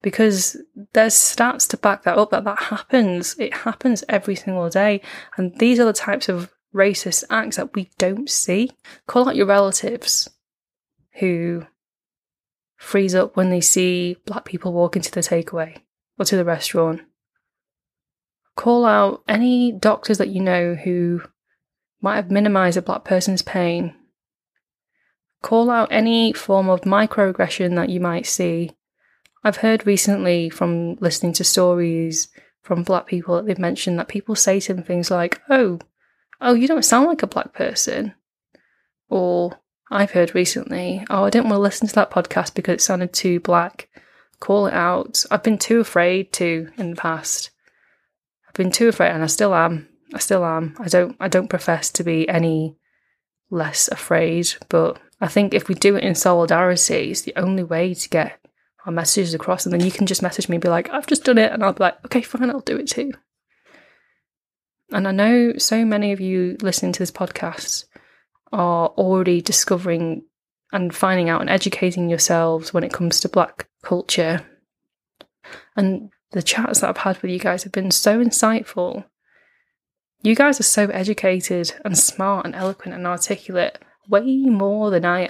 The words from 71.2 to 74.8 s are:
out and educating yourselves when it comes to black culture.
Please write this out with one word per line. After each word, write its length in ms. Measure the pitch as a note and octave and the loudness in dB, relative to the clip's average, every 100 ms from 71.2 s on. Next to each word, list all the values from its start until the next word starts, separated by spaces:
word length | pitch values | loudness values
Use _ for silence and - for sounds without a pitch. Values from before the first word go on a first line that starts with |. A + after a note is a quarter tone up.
| E3+ | 0
out 100 | E3 | 0
and 80 | - | 0
educating 600 | F#3+ G3 - F3+ F3+ E3+ | 0 0 0 -2 0 -2
yourselves 640 | E3+ - E3+ E3 D#3+ D#3+ | 0 2 2 2 0 -2
when 100 | F3+ | -4
it 80 | D#3+ | -4
comes 280 | - E3+ - | -2 0 0
to 80 | F#3 | 2
black 400 | - E3 - - _ | 2 2 -2 -16 _
culture. 640 | - F3+ - - D#3+ E3+ - _ _ _ | -4 -4 -2 -2 0 -2 -6 _ _ _